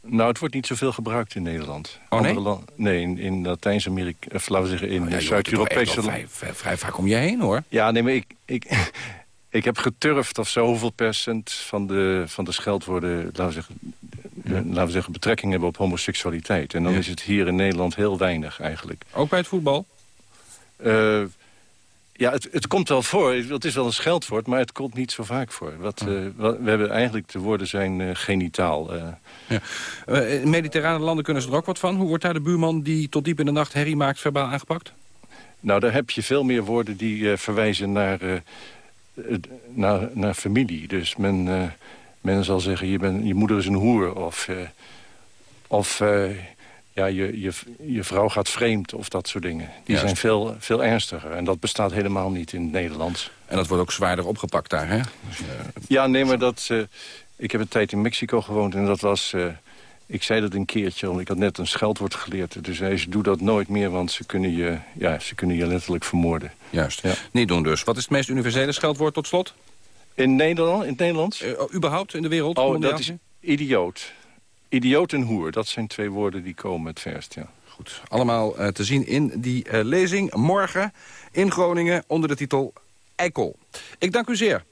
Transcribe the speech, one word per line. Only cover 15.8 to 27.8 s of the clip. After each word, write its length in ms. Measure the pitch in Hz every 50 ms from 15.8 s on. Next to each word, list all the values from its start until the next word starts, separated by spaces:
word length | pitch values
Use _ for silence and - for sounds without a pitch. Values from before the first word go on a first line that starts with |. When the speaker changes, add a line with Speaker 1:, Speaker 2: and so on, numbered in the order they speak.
| 101 92 90 85 - - - - - 90 82 82 - - 104 87 73 - -
Speaker 1:
En 80 | 85
dan 100 | 85 90
Speaker 2:
Ja. 60 | 92 95
Speaker 1:
is 80 | 90
het 140 | 95 90 80
hier 240 | - 101 101 101 92
in 100 | 87 90
Nederland 380 | 92 98 98 92 85 90 90 85
heel 240 | - 104 104 98 87
weinig, 420 | 95 90 85 80 76 76 - -
eigenlijk. 440 | - 78 76 - - - - - - -
Speaker 2:
Ook 160 | - - 151 151
bij 100 | - 180
het 100 | 175 -
voetbal? 380 | - 185 156 143 139 151 196 _ _ _ - - - - - _ _ - - - - - - _ _
Speaker 1:
Eh, 460 | _ - 117 110 110 110 110 107 107 101 92 - - - - - _ - _ _ _ _ _ _ _ _ _ _
ja, 140 | - 127 123
het, 160 | - 117 - -
het 140 | - 165 120
komt 220 | - - 196 175 -
wel 140 | 143 131
voor. 300 | 120 - - 202 170 127 127
Het 300 | 123 117 127 143 131 -
is 100 | 165 120
wel 120 | 135 127
een 60 | 120
scheldwoord, 540 | 107 - - 160 175 170 - - 110 110 107
maar 120 | 123 123 131
het 140 | 123 -
komt 220 | - - 135 131 113
niet 180 | 131 127 120
zo 100 | - -
vaak 300 | 117 107 120 131 127 110
voor. 200 | - - 87 76 76 76
Wat, 240 | 87 104 101 - 107
Speaker 2:
Ja. 60 | 104
Speaker 1:
eh, 100 | 98 95 95 98 -
wa-, 200 | - 107 113 117 110
we 60 | 123 110
hebben 200 | 110 107 107 104
eigenlijk, 420 | 107 110 123 120 107 107 90 -
de 60 | - 98
woorden 280 | 92 107 107 98 98
zijn, 340 | 90 - 98